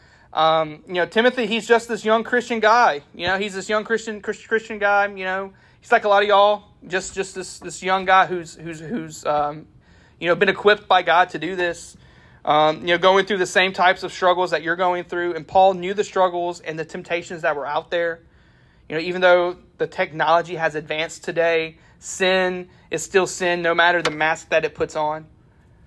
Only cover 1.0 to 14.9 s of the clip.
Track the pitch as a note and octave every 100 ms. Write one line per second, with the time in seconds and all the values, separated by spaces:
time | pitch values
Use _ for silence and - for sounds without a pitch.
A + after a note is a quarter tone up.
1 | E3+ G#3+ B3 B3+ G#3+ A3+ G#3+ A#3 A3+ A3
2 | G#3+ A3+ A3+ B3 A#3 A3+ G#3+ A#3 A3 D3
3 | - - F3 F#3+ G#3 F#3+ F#3 G#3+ G#3 A3+
4 | A3+ G#3 - - - A3 A3 G#3+ G3+ G3+
5 | G3+ G3 F#3 F#3+ F#3+ - _ _ - A#3
6 | G#3 G3+ G#3 G3+ G3+ G#3 - _ - F#3
7 | F3+ F#3+ F#3+ F#3+ F3 - F3 - F#3 F#3+
8 | F#3 F#3+ D#3+ F3+ E3 - D#3+ D#3+ D#3 -
9 | D#3+ D#3 - D3 D3 D#3 - _ _ _
10 | _ _ E3 E3+ F#3+ F#3 G3+ G3+ - F#3
11 | E3+ E3 F3+ D#3+ D#3+ F#3 F3 E3+ - -
12 | - _ - - - D3 D#3 D#3 F3 F3
13 | F#3 F#3+ F#3+ G3+ F#3 G3+ F#3 F#3+ F3+ F#3
14 | F3+ - F#3 F3+ F3+ D#3+ E3 F3 F#3